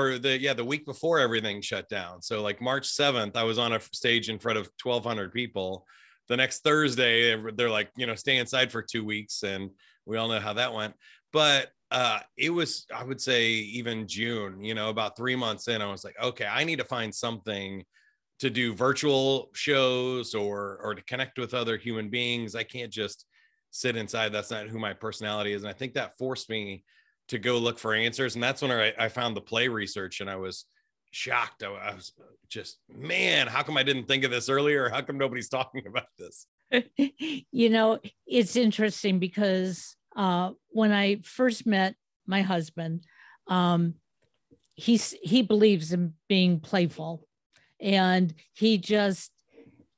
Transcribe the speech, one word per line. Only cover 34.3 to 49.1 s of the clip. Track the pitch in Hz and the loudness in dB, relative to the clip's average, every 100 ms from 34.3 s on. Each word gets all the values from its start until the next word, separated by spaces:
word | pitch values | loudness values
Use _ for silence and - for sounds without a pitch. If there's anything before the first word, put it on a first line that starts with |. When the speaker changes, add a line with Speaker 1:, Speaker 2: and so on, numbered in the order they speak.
Speaker 1:
this | 120 131 | 0 2
earlier? | 139 147 143 123 | 2 4 4 2
How | 127 | -2
come | 135 139 | -4 -2
nobody's | 135 123 107 | -2 -2 -4
<laughs> | 131 | -4
talking | 131 127 101 | -4 -8 -8
about | 117 - - | -6 -6 -10
this?" | 87 - - _ - | -16 -16 -20 _ -2
Speaker 2:
<laughs> | 254 247 - 277 - 320 269 - | 0 0 0 0 -2 -8 -8 -4
You | 254 233 | 4 4
know, | 226 220 220 202 - - | 6 4 2 -4 -16 0
it's | 254 190 240 | 2 2 4
interesting | 220 208 214 - 202 185 | 4 4 0 0 0 2
because, | 185 202 202 185 185 175 - - _ 220 | 0 0 2 2 0 -6 -12 -18 _ -2
uh, | 190 175 185 - _ | 0 2 0 -6 _
when | 220 214 | 2 4
I | 202 202 202 | 6 4 0
first | - - 254 226 226 | -4 0 0 2 2
met | 196 190 - _ _ - | 4 2 -2 _ _ -2
my | 196 | 0
husband, | 190 175 160 - 165 165 - _ - - - | 2 0 -2 -6 -6 -6 -8 _ -20 -14 0
um, | 185 175 170 170 165 _ _ _ _ _ _ _ | 2 4 4 2 -2 _ _ _ _ _ _ _
he's, | - - 226 - - | -4 4 4 2 -6
he | 175 247 | 2 4
believes | 196 214 214 190 156 | 4 6 6 6 2
in | 175 170 - - | 0 0 -4 2
being | 190 180 165 | 4 6 4
playful. | - 196 175 - 160 165 _ _ _ _ _ - | 2 0 0 -2 -10 -10 _ _ _ _ _ -6
And | 202 196 185 185 175 160 _ | 2 4 6 6 4 0 _
he | - 220 208 | 2 4 4
just, | - 208 202 | 2 2 2